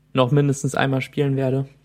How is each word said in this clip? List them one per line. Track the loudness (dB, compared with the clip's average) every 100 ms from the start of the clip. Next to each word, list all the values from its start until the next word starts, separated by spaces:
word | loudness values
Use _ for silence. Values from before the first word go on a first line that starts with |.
| _
noch | 0 2
mindestens | 2 2 0 -2
einmal | -2 0 -2
spielen | -4 -4 -2 0
werde | 0 -2 -4 -12